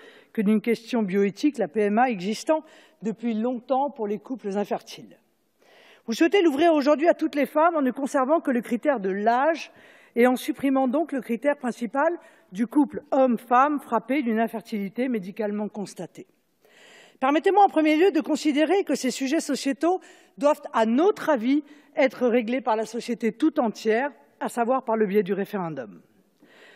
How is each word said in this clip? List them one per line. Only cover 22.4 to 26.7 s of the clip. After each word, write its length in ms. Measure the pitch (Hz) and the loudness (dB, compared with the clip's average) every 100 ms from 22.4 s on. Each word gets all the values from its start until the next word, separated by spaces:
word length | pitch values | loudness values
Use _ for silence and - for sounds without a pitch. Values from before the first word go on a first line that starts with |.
| 220 262 | 0 -4
par 160 | 254 220 | -2 -2
la 80 | |
société 480 | 214 240 - 226 220 | -4 -8 -6 -4 -4
tout 280 | 214 311 302 | 0 0 2
entière, 500 | 233 - 220 220 285 - _ - | -2 -2 -2 0 -2 -8 _ -10
à 80 | 262 | -8
savoir 360 | - 233 262 | -4 -2 -2
par 120 | 233 220 | -2 -2
le 100 | 208 | 0
biais 160 | 208 | 0
du 100 | 185 | 0
référendum. 680 | 196 196 202 170 139 110 85 _ _ _ _ _ - - | -2 -4 -6 -6 -8 -12 -16 _ _ _ _ _ -20 -20